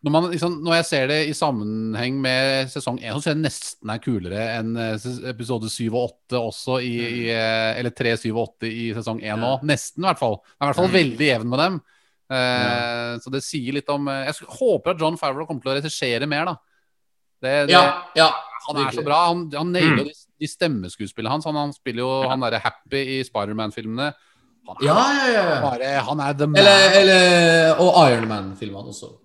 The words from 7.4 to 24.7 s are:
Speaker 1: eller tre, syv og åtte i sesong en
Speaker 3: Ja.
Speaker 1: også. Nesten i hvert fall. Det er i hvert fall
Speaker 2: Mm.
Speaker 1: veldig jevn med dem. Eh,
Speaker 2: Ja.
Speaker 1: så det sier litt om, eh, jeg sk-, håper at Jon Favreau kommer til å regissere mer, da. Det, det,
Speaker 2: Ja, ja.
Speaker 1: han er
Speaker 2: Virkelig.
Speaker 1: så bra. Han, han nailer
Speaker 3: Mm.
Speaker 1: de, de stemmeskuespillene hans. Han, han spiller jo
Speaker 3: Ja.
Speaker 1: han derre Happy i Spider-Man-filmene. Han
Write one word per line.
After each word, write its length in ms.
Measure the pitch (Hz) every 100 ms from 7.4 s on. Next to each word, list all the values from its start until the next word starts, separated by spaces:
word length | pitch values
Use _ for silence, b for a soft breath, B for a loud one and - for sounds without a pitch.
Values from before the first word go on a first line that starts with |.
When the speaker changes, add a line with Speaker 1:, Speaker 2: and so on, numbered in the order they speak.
| 110 113 113 113
Speaker 1:
eller 120 | 120
tre, 260 | - 120 117
syv 220 | 113 110
og 100 | 117
åtte 180 | _ 113
i 280 | 113 117
sesong 280 | 110 113 113
en 160 | 107 107
Speaker 3:
Ja. 180 | 120 131
Speaker 1:
også. 40 |
Nesten 360 | 147 139 - -
i 20 | 185
hvert 100 | 165
fall. 180 | 123 104
Det 260 | _ _
er 20 |
i 80 | 143
hvert 40 | 143
fall 120 | 185
Speaker 2:
Mm. 300 | 185 147 113
Speaker 1:
veldig 80 | 147
jevn 220 | 120 117
med 80 | 127
dem. 240 | 170 175 _ _ _ _ _
Eh, 60 | 131
Speaker 2:
Ja. 840 | 127 123 123 120 120 120 120 120
Speaker 1:
så 120 | 139
det 120 | 135
sier 280 | - 156 123
litt 160 | 143 -
om, 200 | 143 143
eh, 160 | 135
jeg 100 | 135
sk-, 240 | 151 - -
håper 320 | 254 175 -
at 80 | 180
Jon 180 | 156 165
Favreau 300 | 151 135 160
kommer 160 | 147
til 80 | 131
å 80 | 135
regissere 460 | 151 - 135 117 143
mer, 160 | 147 170
da. 100 | 165 _ _ _ _ _ _ _ _
Det, 280 | 127 143 143
det, 20 |
Speaker 2:
Ja, 320 | 180 180 - - 160
ja. 140 | 160 - - - -
Speaker 1:
han 100 | 139
er 40 | 139
Speaker 2:
Virkelig. 40 | 127
Speaker 1:
så 60 |
bra. 220 | 143 151 175
Han, 220 | 175 165
han 180 | 143 170
nailer 240 | 180 160 135
Speaker 3:
Mm. 60 | 143
Speaker 1:
de, 60 | - _ _
de 60 | 151
stemmeskuespillene 840 | - 170 127 90 - 98 - 110
hans. 160 | 147
Han, 100 | 156
han 180 | 151 147
spiller 280 | 139 - 117
jo 200 | 127 135
Speaker 3:
Ja. 60 | 131
Speaker 1:
han 100 | 131
derre 200 | 123 113
Happy 600 | 113 - _ 139 131 135
i 20 |
Spider-Man-filmene. 920 | 127 110 101 107 110 101 110 117 143 139 _ _ _ _
Han 100 | -